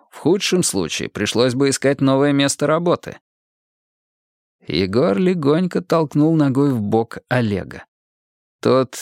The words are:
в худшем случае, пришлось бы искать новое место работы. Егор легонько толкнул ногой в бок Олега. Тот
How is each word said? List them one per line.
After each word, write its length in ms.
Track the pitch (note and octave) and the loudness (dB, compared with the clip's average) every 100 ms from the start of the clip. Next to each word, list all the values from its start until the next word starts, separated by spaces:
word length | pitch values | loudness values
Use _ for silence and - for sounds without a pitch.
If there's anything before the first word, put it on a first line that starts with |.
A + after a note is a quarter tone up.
| _ | _
в 100 | - | -4
худшем 440 | C#3+ G3 - F3+ | 0 0 0 0
случае, 460 | - G2 D#2+ - - | 0 -2 -4 -6 -8
пришлось 440 | - G#2 G#2+ B2+ | -6 -4 0 0
бы 160 | B2 C#3 | 0 -2
искать 300 | C3 C3+ C#3 | 0 -2 0
новое 320 | C3+ C3+ D3 | 2 2 2
место 340 | C#3+ C#3 - D3 | 2 0 -2 -2
работы. 520 | D#3+ F3 D3+ - - _ _ _ _ _ _ _ _ _ _ _ _ _ _ - | 0 0 -2 -4 -18 _ _ _ _ _ _ _ _ _ _ _ _ _ _ -6
Егор 500 | - F#3+ A2+ F3 G3 | -2 0 0 0 2
легонько 640 | F#3 F#3 C#3 D#3 F3+ F3+ | 0 0 0 2 0 -4
толкнул 540 | F3+ E3 D#3 D3 D#3 D#3+ | -2 -2 0 2 2 4
ногой 380 | C#3+ C3 C#3+ | 2 2 0
в 80 | B2 | 0
бок 380 | G2+ A2 A2+ - - | 0 0 -2 -8 -4
Олега. 560 | B2 A2+ G2 C#2+ - - _ _ _ _ _ _ - | 0 0 -2 -6 -14 -20 _ _ _ _ _ _ -4
Тот 360 | A#2+ B2+ B2+ - | 2 2 0 -6